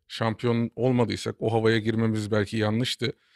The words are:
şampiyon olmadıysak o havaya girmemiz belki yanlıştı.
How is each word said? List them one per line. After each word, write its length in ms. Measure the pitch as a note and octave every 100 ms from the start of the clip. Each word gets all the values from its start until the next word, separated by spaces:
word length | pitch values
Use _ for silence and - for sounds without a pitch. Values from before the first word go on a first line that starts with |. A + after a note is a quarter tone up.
| _
şampiyon 640 | - A2+ G#2+ B2 A#2 A#2 -
olmadıysak 600 | B2 B2 A2 G2 A2 -
o 140 | A2
havaya 240 | A2+ A2 A2+
girmemiz 540 | A2 A2 A2+ A2 G#2
belki 260 | G#2+ G2+ A2
yanlıştı. 560 | G#2+ A2 B2+ - A2+ - _